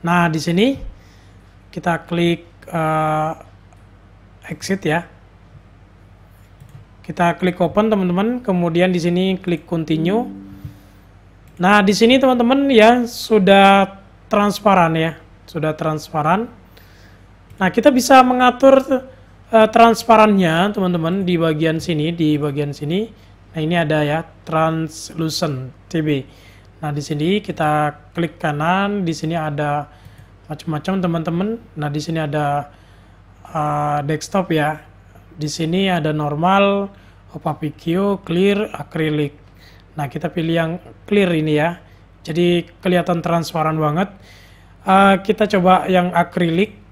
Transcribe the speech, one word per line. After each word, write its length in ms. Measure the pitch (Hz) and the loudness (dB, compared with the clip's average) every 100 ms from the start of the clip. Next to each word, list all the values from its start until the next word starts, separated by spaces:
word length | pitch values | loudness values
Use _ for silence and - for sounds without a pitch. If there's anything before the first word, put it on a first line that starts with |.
Nah, 240 | 170 175 170 | 0 0 0
di 160 | 156 | -2
sini 320 | 147 170 240 269 - - - - - - - - - | -2 0 0 0 -10 -16 -20 -20 -20 -20 -20 -20 -18
kita 400 | - 175 165 - | -8 -4 -4 -4
klik, 560 | 170 170 170 - - - | -2 -2 -2 -8 -20 -10
eh, 680 | 170 156 156 156 156 156 165 - - - - - - - - - - - | -4 -2 -2 -2 -2 -4 -8 -16 -20 -20 -20 -20 -20 -20 -20 -20 -20 -16
exit 320 | 160 - 190 | -14 -8 -6
ya. 240 | 160 160 175 - - - - - - - - - - - - - - - - - - - - | -2 -4 -6 -20 -20 -20 -20 -20 -20 -20 -20 -20 -20 -20 -20 -20 -20 -20 -20 -20 -20 -20 -16
Kita 320 | 156 175 170 | -2 -2 0
klik 240 | 185 175 | -4 -2
open, 320 | 170 185 214 | -2 0 0
teman-teman. 480 | 208 185 175 214 247 | 0 0 0 -2 -4
Kemudian 480 | 240 180 170 165 185 | -2 -2 0 0 0
di 80 | 180 | 0
sini 400 | 170 175 190 185 | 0 0 0 -2
klik 320 | 180 165 - | -4 -6 -4
continue. 560 | 170 156 156 165 214 247 - - - - - - - - - - - - - | -6 -2 -2 0 -2 -4 -12 -18 -18 -18 -20 -20 -20 -20 -20 -20 -20 -20 -2
Nah, 240 | 180 208 196 | 2 4 4
di 80 | |
sini, 240 | 196 226 262 | 4 4 4
teman-teman 480 | 269 254 233 269 277 | 4 2 2 2 4
ya, 320 | 240 214 247 233 | 6 6 6 0
sudah 960 | - - 220 190 196 196 196 196 - - - - | -8 0 2 6 6 8 6 2 -4 -20 -20 -4
transparan 720 | 214 208 202 214 185 165 165 | 0 0 0 2 4 4 2
ya. 160 | 160 156 - - - | -2 -6 -20 -20 -12
Sudah 320 | 170 156 156 | -6 -4 -4
transparan. 720 | 156 156 - 160 151 190 233 - - - - - - - - - - - | -4 -6 -6 -4 0 0 -2 -12 -20 -20 -20 -20 -20 -20 -20 -20 -20 -4
Nah, 80 | 185 | -2
kita 240 | 208 254 | 2 2
bisa 320 | 254 240 262 254 | 2 6 6 6
mengatur, 800 | 247 247 247 269 269 262 254 - - - - - | 4 2 4 4 4 2 -4 -6 -20 -20 -20 0
eh, 160 | 226 220 | 4 4
transparannya, 1040 | 226 233 220 - 220 214 196 175 160 196 | 6 6 4 4 6 6 4 2 2 0
teman-teman, 560 | 208 185 175 160 190 180 | 0 -2 -2 -2 -2 -2
di 80 | 175 | 0
bagian 400 | 165 156 160 160 | 0 0 0 -2
sini, 320 | 156 156 151 | -4 -2 -2
di 320 | 170 156 147 | -2 0 0
bagian 320 | 147 143 147 | -2 -4 -6
sini. 320 | 139 147 180 220 - - - - | -6 -4 -4 -4 -10 -20 -20 -14
Nah, 60 | 170 | -6
ini 160 | 156 175 | -2 0
ada 240 | 156 156 | 0 0
ya, 240 | 147 156 165 - - | 0 -2 -6 -18 -6
translucent 1200 | 160 160 160 160 - - - 160 151 165 131 127 - - | -2 0 -2 -6 -10 -16 -6 -6 -4 -6 -6 -10 -18 -8
T 80 | 170 | -4
B. 240 | 156 143 131 - - - - - | -2 -2 -6 -20 -20 -20 -20 -10
Nah, 80 | 151 | -8
di 80 | 143 | -6
sini 400 | - 151 156 208 | -6 -4 -2 -2
kita 560 | 208 - 156 151 151 147 - | -4 -4 -2 0 -2 -4 -14
klik 320 | - 170 - | -6 -6 -4
kanan, 640 | 160 147 160 185 202 208 175 | -6 -2 -2 0 -2 -4 -4
di 80 | 156 | -4
sini 240 | 156 165 | -4 -4
ada 480 | 156 147 147 147 147 - - - - - - | -4 -4 -2 -4 -6 -16 -20 -20 -20 -20 -16
macam-macam, 420 | 147 - 151 151 190 | -14 -8 -6 -4 -2
teman-teman. 500 | 175 165 160 170 202 226 - - | -2 -2 -4 -4 -4 -6 -12 -10
Nah, 80 | 147 | -6
di 160 | 147 | -6
sini 160 | 151 165 | -6 -6
ada, 480 | 156 151 147 143 143 - - - - - - - - | -4 -2 -2 -2 -6 -16 -20 -20 -20 -20 -20 -20 -12
eh, 520 | 160 151 147 147 147 | -6 -4 -2 -2 -4
desktop 480 | 143 156 - 196 185 | -4 -6 -4 -4 -2
ya. 320 | 160 147 156 - - - - - | 0 -2 -4 -12 -20 -20 -20 -20
Di 160 | - 151 | -10 -10
sini 400 | - 160 180 196 | -6 -4 -2 0
ada 240 | 180 151 | -2 -2
normal, 800 | 151 147 147 175 196 202 202 196 - - - - | -4 -4 -2 2 2 2 0 -4 -12 -20 -20 -20
opaque, 880 | 147 165 147 151 - - 175 202 190 - | -10 -8 -6 -8 -8 -4 -2 -2 -4 -4
clear, 400 | 170 196 202 214 - | 0 0 0 -4 -8
acrylic. 560 | - 170 156 151 143 - - - - - - - | -10 -4 -2 -2 -4 -6 -20 -20 -20 -20 -18 -10
Nah, 160 | 143 | -8
kita 160 | 156 170 | -6 -6
pilih 280 | - 160 165 | -4 -2 -2
yang 120 | 160 180 - - - | -2 -6 -12 -20 -2
clear 240 | 208 190 | 0 2
ini 240 | 165 156 151 | 0 0 0
ya. 240 | 160 175 - - - - | 0 -4 -16 -20 -20 -20
Jadi 480 | - 160 175 175 170 - | -8 0 2 2 -2 -8
kelihatan 400 | 190 180 170 175 | -2 0 0 -2
transparan 560 | 160 170 156 165 156 156 | 0 -2 -2 -2 -2 0
banget. 320 | 151 156 190 - - - - - - - | -2 0 -4 -6 -20 -20 -20 -20 -20 -12
Eh, 320 | - 190 196 190 | 2 4 6 4
kita 240 | 190 208 208 202 | 0 -2 0 2
coba 320 | 175 185 - | 4 4 4
yang 240 | 185 180 | 0 2
akrilik. 720 | 175 175 - 170 165 208 - - | 0 -2 -2 -2 0 -2 -4 -20